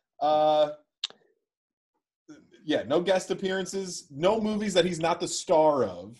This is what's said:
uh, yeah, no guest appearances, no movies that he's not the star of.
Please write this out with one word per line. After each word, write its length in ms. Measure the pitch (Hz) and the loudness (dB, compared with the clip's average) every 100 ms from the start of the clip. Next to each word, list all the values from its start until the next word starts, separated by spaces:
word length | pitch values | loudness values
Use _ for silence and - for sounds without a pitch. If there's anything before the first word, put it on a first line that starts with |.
| _ - | _ -4
uh, 480 | 147 151 151 151 151 - _ _ - - _ _ _ _ _ _ _ _ _ _ - - _ _ | 0 4 4 4 2 -2 _ _ -14 -14 _ _ _ _ _ _ _ _ _ _ -20 -20 _ _
yeah, 180 | 151 135 98 | -4 -4 0
no 140 | 160 | 0
guest 300 | 180 185 185 | 2 0 -2
appearances, 760 | 185 190 190 185 196 185 - - | -6 -4 -4 -6 -8 -8 -12 -14
no 300 | 139 175 226 | 0 0 2
movies 340 | 214 208 214 | -2 -2 0
that 100 | 180 | 2
he's 160 | 175 160 | 2 0
not 200 | 165 170 | -2 -2
the 80 | 170 | -4
star 560 | - - 165 156 143 | -6 2 4 4 4
of. 320 | 107 87 98 | 0 -4 -14